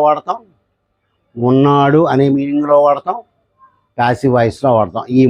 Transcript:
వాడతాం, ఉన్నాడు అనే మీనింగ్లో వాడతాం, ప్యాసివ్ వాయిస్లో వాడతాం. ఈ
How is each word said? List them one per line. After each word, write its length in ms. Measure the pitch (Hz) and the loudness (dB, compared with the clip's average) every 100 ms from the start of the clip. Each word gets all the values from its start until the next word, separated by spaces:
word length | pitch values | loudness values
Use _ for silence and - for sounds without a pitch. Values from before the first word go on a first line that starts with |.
| 147 | 2
వాడతాం, 320 | 147 - 233 208 _ _ _ _ _ _ _ _ 120 | 0 -4 -10 _ _ _ _ _ _ _ _ _ -4
ఉన్నాడు 640 | 120 131 143 143 139 151 165 | 0 2 2 2 2 2 0
అనే 140 | 135 139 139 | 0 0 -2
మీనింగ్లో 400 | 139 143 147 143 147 | -2 -4 0 2 2
వాడతాం, 300 | 139 175 233 - _ _ _ _ _ _ - | 0 -4 -10 -12 _ _ _ _ _ _ -4
ప్యాసివ్ 340 | 120 120 135 123 | -4 -2 -2 0
వాయిస్లో 340 | 113 - 135 113 | -2 -2 -2 0
వాడతాం. 260 | 98 113 - 127 | -2 -6 -4 0
ఈ 40 | 127 | 2